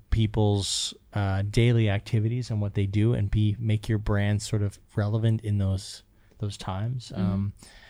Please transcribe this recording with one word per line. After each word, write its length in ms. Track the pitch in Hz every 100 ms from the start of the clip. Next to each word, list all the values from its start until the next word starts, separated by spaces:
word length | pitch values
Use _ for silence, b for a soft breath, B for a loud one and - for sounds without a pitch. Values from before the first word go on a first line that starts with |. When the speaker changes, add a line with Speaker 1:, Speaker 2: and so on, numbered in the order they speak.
| -
Speaker 1:
people's, 840 | 113 107 110 104 101 95 - - - _
uh, 300 | 104 98 95 101
daily 400 | 110 117 117 110
activities 640 | 98 - 113 110 123 117
and 100 | 107
what 140 | 104
they 120 | 104 98
do, 280 | 104 110
and 160 | 120 98
be, 260 | 110 107 101
make 280 | 110 107 -
your 100 | 107
brand 440 | 107 104 101 104
sort 200 | - 110
of 160 | 101 - _ -
relevant 460 | 104 113 113 110
in 160 | 104 101
those, 440 | 95 95 - - - b b -
those 180 | 104 -
times. 560 | - 95 113 127 -
Speaker 2:
Mm-hmm. 80 | -
Speaker 1:
Um, 300 | 92 95 101 B B B